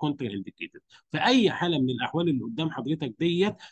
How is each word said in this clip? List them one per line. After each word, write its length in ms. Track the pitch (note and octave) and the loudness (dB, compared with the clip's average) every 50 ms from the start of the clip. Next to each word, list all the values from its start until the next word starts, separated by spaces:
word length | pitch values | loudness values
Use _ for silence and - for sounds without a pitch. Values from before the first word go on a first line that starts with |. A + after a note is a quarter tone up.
| - D3 | -2 -2
contraindicated. 720 | C#3+ - C3 A2 G2+ G2+ F#2+ - - _ - - - - - _ - - _ _ | -2 -2 -4 -6 -4 -6 -8 -10 -12 _ -14 -14 -14 -20 -20 _ -20 -20 _ _
في 60 | - D#3 | -4 0
أي 340 | - A#3 C4 C4 G#3+ E3+ | 4 4 6 6 6 4
حالة 280 | - - E3+ F3 E3 C#3+ | 2 2 0 0 2 2
من 100 | B2+ B2+ | 0 0
الأحوال 400 | B2 A2+ B2+ - - E3 F3 E3+ | 0 -2 -4 -2 0 0 2 2
اللي 140 | C#3+ B2 A2 | 0 0 -2
قدام 260 | A#2 A2+ D3 E3 D#3 | -4 -4 -4 -4 -2
حضرتك 440 | - C3+ A#2 C3+ D#3+ D3+ D3+ B2 G#2+ - | -4 -4 -4 -4 -4 -2 -4 -6 -4 -2
ديت، 360 | E3 E3+ E3+ F3 G3 G#3+ G#3 - - - | 0 0 2 2 2 0 0 -4 -12 -20